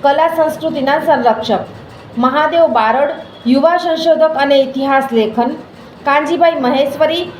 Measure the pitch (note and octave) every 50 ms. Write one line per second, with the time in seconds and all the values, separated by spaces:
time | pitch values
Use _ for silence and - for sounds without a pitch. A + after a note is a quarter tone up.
0 | - C#4+ C#4 D4+ D#4+ E4 E4 E4 D#4 D#4 D#4 - D#4 D#4+ D#4 D4 C4 C4+ C#4+ D#4+
1 | D#4 - D4+ C4 A#3+ A#3+ A3 - - - G#3+ F3+ - - - - - - - -
2 | - - - A#3+ A#3+ B3+ C4 D4 D4+ D#4 D#4 E4+ E4 D4+ A#3+ A#3+ A3 A3 A3+ C4
3 | C#4+ C#4+ D#4+ - - - - - - A#3 B3+ C#4 C#4 E4 E4+ F4+ F4 F4 D#4+ D#4+
4 | D#4+ E4 D#4+ D4+ D#4 D#4 D#4 C4 C4+ C#4 C#4+ C#4 C4+ C4 C4 C4+ C4+ C#4 C#4 C4+
5 | C4 - A#3 A3+ G#3+ G#3+ A3+ A#3 A#3 B3+ D4+ D#4 - - - - - - - -
6 | - C#4 C#4 D4 D4+ C#4+ E4+ C#4+ E4+ E4 E4 C#4+ C4 B3 C#4+ C4+ C#4+ C#4 - -
7 | D#4 D#4 D#4+ F4 F4 F4 - -